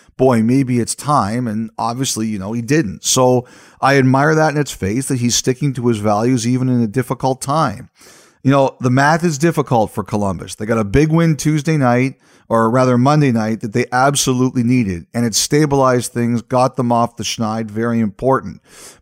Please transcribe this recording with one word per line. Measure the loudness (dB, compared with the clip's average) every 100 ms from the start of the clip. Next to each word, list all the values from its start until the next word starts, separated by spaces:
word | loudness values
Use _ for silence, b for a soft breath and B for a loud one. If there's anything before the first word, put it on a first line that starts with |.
| b 0
"Boy, | 2 4
maybe | 4 2 2 0
it's | -2
time." | -4 -2 0 0 -4 -4
And | -6 -6 -6
obviously, | -6 -4 -6 -4 -4
you | -6
know, | -6
he | -6
didn't. | 0 0 0 -6
So | -2 2 4 2 -2 B B B
I | 2 4
admire | 4 4 2 2
that | 2
in | 0
its | -4
face, | -4 -4 -4 -4
that | -2
he's | 0
sticking | 0 -2 -2 -4
to | -2 0
his | 0
values | 0 0 0 0 0
even | 0 0
in | 0
a | 0
difficult | -2 -4 -2 -2 -4
time. | -4 -2 -2 -6 -16 B B B B B
You | 2
know, | 4 2 0
the | 0
math | 2 2 2
is | 0 0
difficult | 0 0 0 0 0
for | -4
Columbus. | -4 -4 -2 -6 -10
They | -10 -4
got | -2
a |
big | 0 2 2
win | 2 2 0
Tuesday | -2 -2 -2 0
night, | 2 2 0 -4 b b -4
or | 0 2
rather | 2 2 2
Monday | 4 4 2
night, | 0 -2 -4
that | -4
they | -4 -2
absolutely | 2 2 2 0 0 0 0
needed. | 0 0 0 -4 -8
And | -4 -2
it |
stabilized | -2 0 0 2 2 2 2 -2
things, | -4 -2 -2
got | -2 0 0 0
them | -2
off | 0 -2 -4
the |
schneid, | -8 -4 -4 -4 -6
very | -6 -2 0
important. | -2 -2 0 0 -2 -14 B B B B